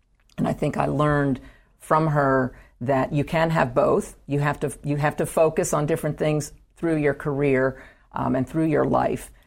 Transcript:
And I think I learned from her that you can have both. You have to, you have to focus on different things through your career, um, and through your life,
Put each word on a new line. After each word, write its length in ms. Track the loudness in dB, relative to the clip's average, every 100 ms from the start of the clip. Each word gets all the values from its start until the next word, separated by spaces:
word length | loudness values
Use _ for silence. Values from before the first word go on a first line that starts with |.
| _ _ _ -6
And 100 | -4
I 60 |
think 240 | -2 -4 -2
I 80 | -2
learned 540 | 0 2 2 0 -2 -8 -20 _ _
from 280 | 0 2 2
her 500 | 2 2 2 0 -6 -20 -8
that 320 | -2 0 0
you 100 | -2
can 280 | -2 0 0
have 240 | 2 0
both. 420 | 2 2 2 -2 -10 -4
You 120 | -2
have 200 | 0 -2
to, 120 | -4 -4
you 140 | -4 0
have 200 | 0 -2
to 100 | -2
focus 480 | 2 2 2 0
on 100 | 0
different 320 | 0 -2 -2 -2
things 360 | 0 0 -4 -12 _ _
through 200 | -2 2
your 180 | 0
career, 680 | 0 -4 0 2 4 2 -2 -14 -20 _
um, 220 | -4 -2
and 140 | -2 -2
through 160 | 0
your 200 | 2 2
life, 460 | 2 2 0 -4 -10 -20